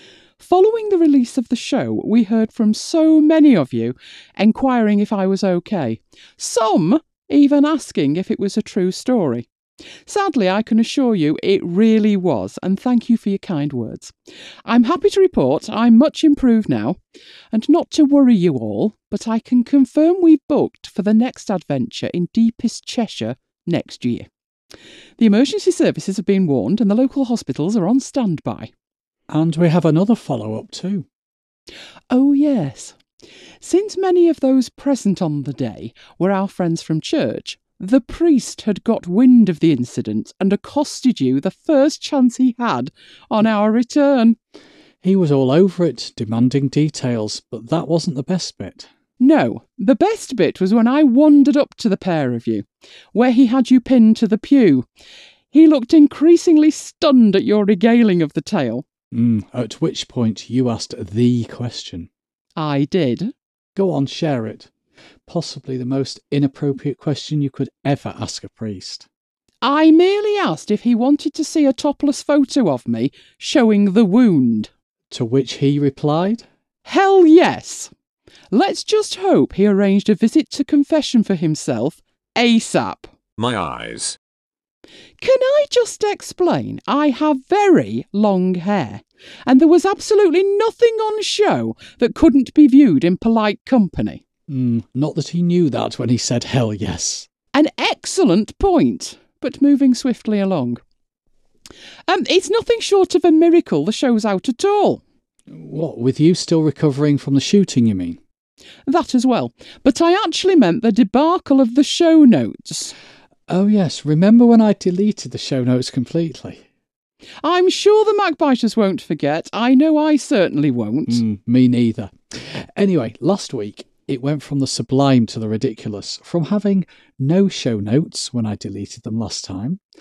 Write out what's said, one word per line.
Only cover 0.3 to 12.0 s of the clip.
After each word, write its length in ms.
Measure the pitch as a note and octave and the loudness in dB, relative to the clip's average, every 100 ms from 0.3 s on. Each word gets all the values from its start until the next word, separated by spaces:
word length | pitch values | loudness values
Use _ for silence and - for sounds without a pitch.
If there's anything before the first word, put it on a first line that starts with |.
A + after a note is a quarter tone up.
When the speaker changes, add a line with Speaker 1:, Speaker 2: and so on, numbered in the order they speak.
| _ | _
Speaker 1:
Following 520 | - F4+ G4+ A4+ G#4+ | -2 2 4 2 -2
the 100 | F#4+ | 0
release 400 | E4 C#4+ A#3+ - | 2 2 0 -4
of 100 | A#3 | -6
the 60 | |
show, 480 | A#3+ - C4 A#2+ G#2+ | -6 -4 -4 -2 -4
we 200 | - A3 | 0 0
heard 280 | G3 A3+ A3 | 2 0 -2
from 220 | - A3 | -2 -2
so 460 | G#3+ - E4+ D#4+ D#4+ | -2 -2 0 4 4
many 360 | D4+ D#4+ D4+ G#3+ | 4 6 6 4
of 160 | C3 | 2
you 220 | A#2+ A#2 C3 - - - - | -2 -4 -6 -14 -20 -20 0
enquiring 600 | G#3+ - C4 B3 A3 G3+ | 0 2 0 0 2 2
if 140 | G#3 | 0
I 160 | G#3 F#3+ | -2 0
was 160 | G3 | 0
okay, 560 | G3 F3+ - G3 B2+ A2+ _ _ - _ | 0 -2 -2 -4 -4 -6 _ _ -20 _
some 640 | - - G#4+ F4+ D#3+ D4 - _ - | -6 -2 0 2 2 0 -2 _ -2
even 340 | C#4+ C#4+ C#4+ | 2 4 4
asking 520 | D4 D#4 - - C#3+ D#3 | 2 -2 -4 -4 -2 -2
if 140 | F#3+ | -4
it 80 | - | -4
was 180 | G3 A3 | -4 -4
a 60 | |
true 300 | - - F#3 | -6 -4 -4
story. 560 | F3+ - B3+ D#3 A#2+ A#2+ _ _ _ - - | -4 -2 -2 0 -4 -8 _ _ _ -20 -20
Sadly, 440 | - G#4 G4 C#4 F#3 | -8 -4 -2 0 0
I 140 | F#3+ | -2
can 160 | A3+ A3 | 0 0
assure 360 | A3+ - B3+ | 0 0 0
you 240 | G#3 D3 D#3+ | 0 0 0
it 220 | - G3 | 0 -2
really 540 | F3 F3 A3+ A3 | 0 2 2 4